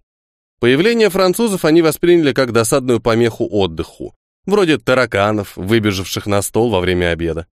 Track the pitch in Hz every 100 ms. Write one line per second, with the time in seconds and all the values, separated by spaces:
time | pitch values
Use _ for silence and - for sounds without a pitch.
0 | _ _ _ _ _ - 120 135 214 233
1 | 208 190 185 180 233 185 160 165 160 -
2 | 170 175 143 127 127 113 110 143 127 113
3 | 120 113 117 - 117 101 92 80 - -
4 | - _ _ _ - 208 170 143 - 127
5 | 117 98 104 104 98 - 92 113 104 95
6 | 90 110 104 101 - 110 120 95 90 90
7 | 87 82 82 80 -